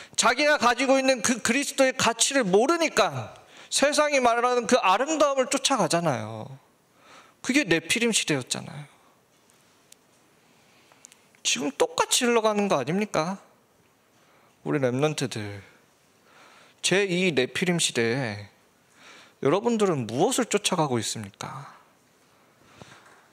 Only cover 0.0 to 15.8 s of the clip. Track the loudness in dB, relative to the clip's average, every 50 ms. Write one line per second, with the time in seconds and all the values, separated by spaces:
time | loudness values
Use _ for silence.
0 | -20 -12 -4 0 2 2 2 2 2 2 2 4 2 2 2 2 2 4 4 4
1 | 4 2 0 0 0 -2 -2 -2 -2 -2 -2 -2 -2 -4 0 2 2 2 2 0
2 | 0 -2 0 0 -2 0 2 0 0 4 4 4 4 4 2 2 0 0 2 2
3 | 0 0 0 -4 -10 -10 -14 -20 -20 -20 -20 -20 -14 -6 -2 0 2 2 4 2
4 | 2 4 2 2 4 4 2 4 2 2 2 0 0 2 2 2 4 4 4 2
5 | 2 0 2 2 2 2 2 0 0 0 -2 -2 0 0 0 0 0 0 0 0
6 | 0 0 -2 -2 -4 -8 -12 -12 -14 -14 -16 -20 _ _ _ _ _ _ _ _
7 | _ -20 -20 -20 -20 -20 _ _ _ -2 0 0 2 2 0 0 2 0 -2 0
8 | 0 0 0 0 0 0 -2 -2 -2 -4 -8 -8 -8 -12 -16 -16 -18 -18 _ _
9 | _ _ _ _ _ _ _ _ _ _ _ _ _ _ _ _ _ _ -20 _
10 | _ _ _ _ _ _ _ _ _ _ _ _ _ _ _ _ _ _ -20 _
11 | _ -20 -20 _ _ _ _ _ _ -4 -4 -2 -4 -6 -2 0 -2 -2 0 -2
12 | -2 0 0 0 2 2 2 2 2 2 0 2 0 2 2 0 0 -2 -2 -4
13 | -4 -2 -2 -2 -2 -2 -4 -8 -12 _ _ _ _ _ _ _ _ _ _ _
14 | _ _ _ _ _ _ _ _ _ _ _ _ _ -4 -4 0 0 0 0 0
15 | -2 -2 -2 -4 -6 -6 -6 -8 -10 -10 -12 -14 -18 -20 -20 _